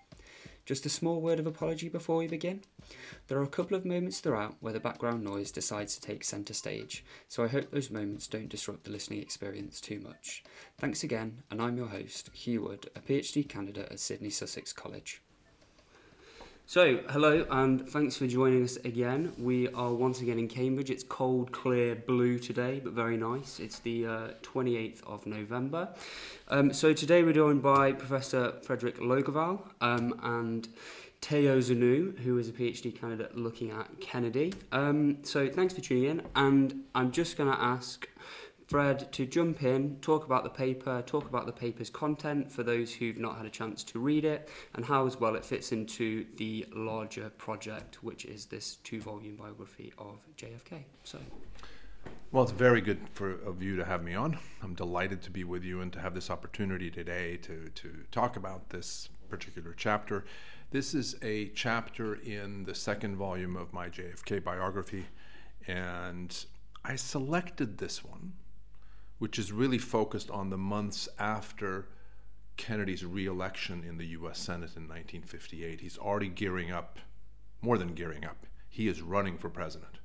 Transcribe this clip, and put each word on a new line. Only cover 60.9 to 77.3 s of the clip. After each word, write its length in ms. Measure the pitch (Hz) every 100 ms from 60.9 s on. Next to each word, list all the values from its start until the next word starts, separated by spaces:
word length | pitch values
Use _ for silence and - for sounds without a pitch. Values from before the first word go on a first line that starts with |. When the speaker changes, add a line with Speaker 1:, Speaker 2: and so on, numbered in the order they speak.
Speaker 2:
is 220 | 147 117 -
a 260 | 113 107 101 -
chapter 580 | 123 117 117 - 110
in 480 | 104 117 104 101 101
the 140 | 95 92
second 400 | - 104 107 95
volume 400 | 98 90 90 90
of 160 | 87
my 160 | 90 87
J 220 | 82 87
F 120 | 90
K 140 | - 101
biography, 680 | 87 90 95 95 90 98 90 - - - - - -
and 800 | 90 90 87 90 87 90 - - - - -
I 100 | -
selected 840 | 131 - 143 135 170 180 - 123 95
this 260 | 92 -
one, 300 | - - 92 - - - - - - - - -
which 200 | 110 -
is 140 | 98
really 240 | 104 135 123
focused 540 | - 113 104 104 -
on 180 | 101 95
the 80 | 95
months 500 | 98 104 104 95 - -
after 680 | 104 107 - - 101 95 - - - - - - - -
Kennedy's 480 | - 107 95 90
re-election 800 | 90 95 95 90 92 - - 87 85
in 120 | 82
the 80 | 82
U 240 | 80 82
S 80 | -
Senate 400 | - 87 82 82
in 100 | 78
nineteen 320 | 82 80 87
fifty-eight. 640 | - 85 - 80 82 80
He's 160 | 92 -
already 320 | 101 104 101
gearing 400 | 87 98 92 85
up, 280 | 87 - - - - -